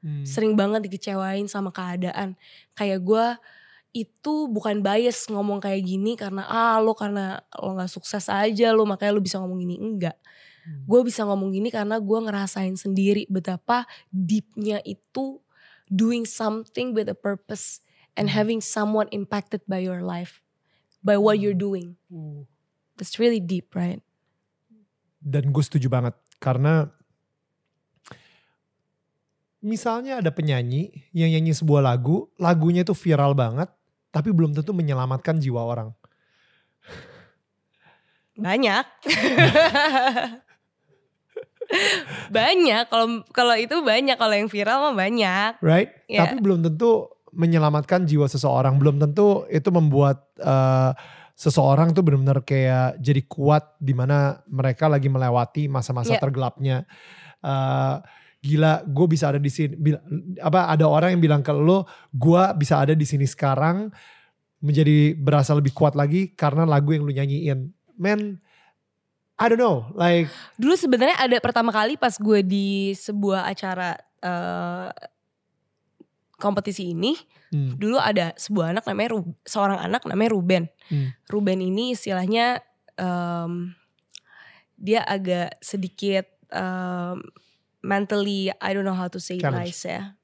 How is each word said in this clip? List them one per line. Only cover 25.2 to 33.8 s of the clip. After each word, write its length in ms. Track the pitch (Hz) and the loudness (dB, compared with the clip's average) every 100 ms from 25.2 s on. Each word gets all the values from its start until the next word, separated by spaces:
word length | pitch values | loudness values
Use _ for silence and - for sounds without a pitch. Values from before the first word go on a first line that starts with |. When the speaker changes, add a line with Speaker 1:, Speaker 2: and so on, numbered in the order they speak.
| 147 139 139 | -4 -2 0
Speaker 1:
gue 120 | 143 143 | 0 0
setuju 260 | 156 127 | 0 0
banget 240 | 127 120 - _ _ | 0 -2 -6 _ _
karena 480 | - 127 143 160 147 _ _ _ _ _ _ _ _ _ _ _ - - _ _ _ _ _ _ _ _ _ _ _ _ _ _ | -2 0 2 2 0 _ _ _ _ _ _ _ _ _ _ _ -20 -20 _ _ _ _ _ _ _ _ _ _ _ _ _ _
misalnya 640 | 208 220 240 226 262 262 | -6 -4 -2 -4 -6 -4
ada 80 | 170 | -4
penyanyi 800 | 147 151 131 120 131 185 - _ | -2 -2 0 -2 -4 -6 -10 _
yang 220 | 170 165 | 0 2
nyanyi 180 | 160 160 | 2 2
sebuah 300 | 151 160 147 | 0 2 4
lagu, 500 | 135 123 123 180 - _ | 4 2 0 -2 -2 _
lagunya 480 | 175 175 156 175 180 | 2 4 4 2 0
itu 80 | |
viral 400 | 185 - 147 143 | -2 2 2 4
banget, 400 | 139 120 120 175 _ | 2 0 -2 -6 _